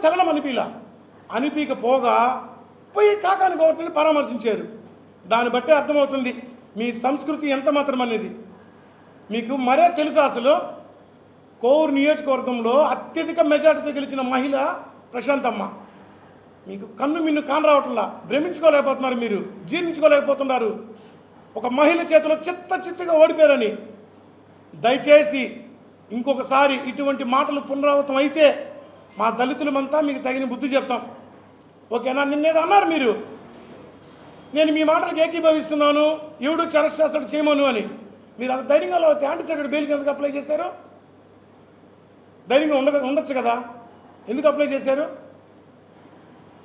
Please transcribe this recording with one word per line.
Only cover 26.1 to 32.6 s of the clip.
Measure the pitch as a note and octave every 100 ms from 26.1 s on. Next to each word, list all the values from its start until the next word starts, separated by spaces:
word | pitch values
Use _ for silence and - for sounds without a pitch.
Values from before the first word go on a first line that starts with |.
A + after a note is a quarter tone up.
ఇంకొకసారి | A3+ C4 B3+ B3+ C4 C#4+ C4 B3+
ఇటువంటి | B3 C#4 C4+
మాటలు | B3 B3+ D4 C#4+
పునరావృతం | - C#4 C#4+ C#4+ C#4+ C4+
అయితే | C#4+ D4+ D4 - - - - - - -
మా | A3
దళితులమంతా | A3+ B3+ C#4+ D4 C#4 C4+ D4+
మీకు | D4 C4
తగిన | B3+ C4
బుద్ధి | C4 B3 C#4
చెప్తాం. | C4+ - A#3+ - - - - - - - - -
ఓకేనా? | A#3 B3+ C4
నిన్నేదో | C#4 D4 D4+ D#4+